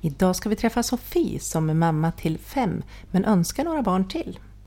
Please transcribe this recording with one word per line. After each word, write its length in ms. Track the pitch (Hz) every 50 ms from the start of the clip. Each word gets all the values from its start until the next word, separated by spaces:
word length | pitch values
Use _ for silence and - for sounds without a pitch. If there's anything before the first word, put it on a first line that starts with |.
Idag 340 | - 160 143 - 190 185 185
ska 140 | - - 214
vi 60 | 214
träffa 280 | - - 226 - 247 233
Sofie 560 | - - 240 - - - 349 330 - - 143
som 300 | - - - 160 156 156
är 40 | 156
mamma 380 | 160 170 165 160 151 156 165
till 260 | - - - 160 160
fem, 460 | - - - - 277 247 - - - 147 - - - - -
men 140 | - 180 196
önskar 380 | 208 214 180 170 - - - 285
några 180 | 339 330 302
barn 260 | 247 208 185 185 190
till. 320 | 190 - 330 - - 175 - - - - - -